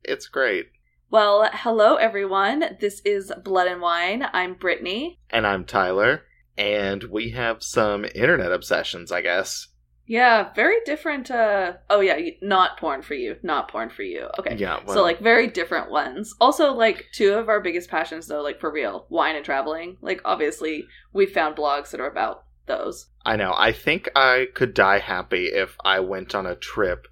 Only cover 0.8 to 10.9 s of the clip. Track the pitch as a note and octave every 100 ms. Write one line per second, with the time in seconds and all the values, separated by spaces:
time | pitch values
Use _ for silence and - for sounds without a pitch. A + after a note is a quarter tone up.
0.8 | _ _ _ A3 G#3 G#3 A3 - A#3+ A3+
1.8 | G#3 - A3+ G3+ G3 G3 G3 C#4+ E4 -
2.8 | G#3 G3+ G3+ G3+ F#3+ - G3+ F#3 F3+ F3+
3.8 | F3 E3+ F3+ A3 C#4 - F3+ F#3 F#3 E3+
4.8 | F3 G3+ D#4+ F4 _ A#2 G#2+ G2 F2 G2+
5.8 | F#2 F#2+ A2+ D3+ _ _ _ - G#2 G#2
6.8 | G2 G2 F#2 G#2 A#2 A#2 A#2 A2+ - -
7.8 | G#2+ G2+ G#2 - B2+ E3 F2+ F2+ - -
8.8 | - F2 E2+ F2 E2+ F2 F#2+ - - _
9.8 | _ _ - A3+ B3 A3+ F#3+ - C#4+ A4+
10.8 | A4+